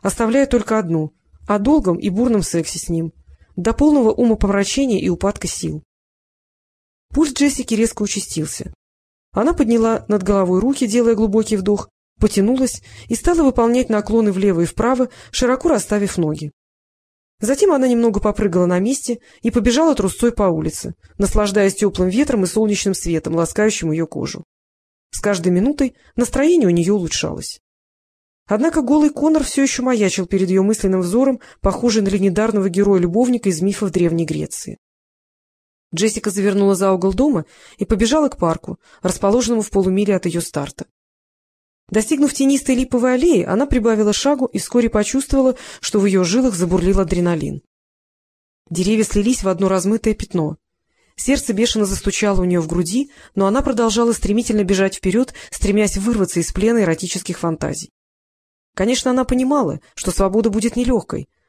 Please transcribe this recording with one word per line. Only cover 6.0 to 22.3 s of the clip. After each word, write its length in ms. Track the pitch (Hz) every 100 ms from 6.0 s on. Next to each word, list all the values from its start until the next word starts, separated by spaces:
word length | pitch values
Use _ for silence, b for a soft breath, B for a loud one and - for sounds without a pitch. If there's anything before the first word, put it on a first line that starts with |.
| _ _ _ _ _ _ _ _ _ _ _
Пульс 200 | 277 302
Джессики 420 | 254 285 269 240
резко 280 | 220 226 -
участился. 720 | 208 202 - - 151 - - - _ _ _ _ _
Она 220 | - 262
подняла 500 | - 226 233 226 226 -
над 140 | 208
головой 380 | 185 202 180 185
руки, 260 | 233 277 233
делая 280 | 233 233
глубокий 420 | 214 220 214 214 208
вдох, 320 | 190 208 - _ _ -
потянулась 640 | 214 202 202 262 262 - B B B
и 60 |
стала 280 | 233 - 339
выполнять 460 | 269 247 233 247 254
наклоны 420 | 214 208 226 214
влево 300 | 185 202 170
и 60 | 170
вправо, 420 | - 220 254 247 B B
широко 380 | - 247 262 349
расставив 480 | 240 - 208 202 -
ноги. 340 | 156 151 147 - _ _ _ _ _ _ _ -
Затем 320 | 214 277 403
она 160 | 285 262
немного 320 | 233 233 196
попрыгала 460 | 214 202 208 175 180
на 120 | 180
месте 420 | 208 269 - 233 b b
и 80 | 233
побежала 440 | 240 220 240 320
трусцой 380 | 285 190 - 240
по 120 | 233
улице, 500 | 196 160 156 - - - b b
наслаждаясь 560 | 196 - 208 202 196
тёплым 340 | 196 208 190 185
ветром 340 | 202 294